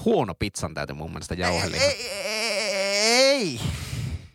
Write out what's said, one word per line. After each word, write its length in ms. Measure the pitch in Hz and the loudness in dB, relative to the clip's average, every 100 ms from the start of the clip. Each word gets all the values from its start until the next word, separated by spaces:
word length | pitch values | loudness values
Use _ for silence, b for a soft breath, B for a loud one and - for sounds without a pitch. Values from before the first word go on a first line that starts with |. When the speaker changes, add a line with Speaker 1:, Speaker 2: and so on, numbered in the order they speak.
| 220 | 2
Speaker 1:
huono 280 | 202 120 - | 2 2 -2
pizzan 340 | 101 - 82 | -6 -4 -6
täyte 200 | 73 73 | -6 -6
mun 180 | 71 82 | -8 -8
mielestä, 240 | 82 82 85 | -10 -8 -2
jauheliha. 480 | 90 87 87 80 | 0 0 0 0
Speaker 2:
Ei, 240 | 285 262 214 | 0 0 -6
ei, 120 | 202 | -8
ei, 1080 | 190 220 226 208 214 202 196 202 214 240 269 | -6 -4 -2 -2 -2 -2 0 2 6 6 6
ei. 300 | 277 185 117 B B B B B B B | 4 0 -2 B B B B B B B